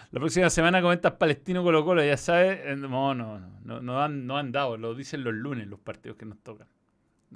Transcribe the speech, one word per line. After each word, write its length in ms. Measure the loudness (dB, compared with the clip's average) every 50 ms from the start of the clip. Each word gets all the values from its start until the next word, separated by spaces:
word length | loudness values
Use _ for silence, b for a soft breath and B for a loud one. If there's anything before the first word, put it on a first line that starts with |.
| B B
próxima 380 | -6 -4 -4 0 2 2 4 4
semana 320 | 4 4 4 4 4 4
comentas 320 | 4 4 2 4 2 0 2
Palestino 500 | 2 2 2 2 0 -2 -2 -2 0 2
Colo-Colo, 400 | 4 4 4 4 4 4 4 4
ya 140 | 4 2
sabes, 440 | 2 2 2 4 6 6 4 2 0 -4
eh, 100 | -6 -6
no, 400 | -6 -6 -4 -2 0 0 0 -2
no, 240 | -2 -6 -8 -10 -12
no, 220 | -14 -18 -20 -18 -14
no, 200 | -12 -12 -10 -8
no 200 | -4 -2 -2 -2
han, 240 | -2 -4 -6 -6
no 120 | -6 -4 -4
han 120 | -4 -4
dado, 280 | -2 -2 -2 -2 -4 -6
lo 160 | -6 -8 -8
dicen 300 | -8 -10 -10 -10 -6 -4
los 100 | -4 -4
lunes 340 | -4 -6 -6 -6 -8 -8 -12
los 100 | -14 -14
partidos 380 | _ -14 -14 -14 -14 -18 -16
que 80 | -16 -16
nos 140 | -18 -18 -18
tocan. 300 | _ -20 -20 -20 -20 _ _ _ _ _ _ _ _ _ _ _ _ _ -20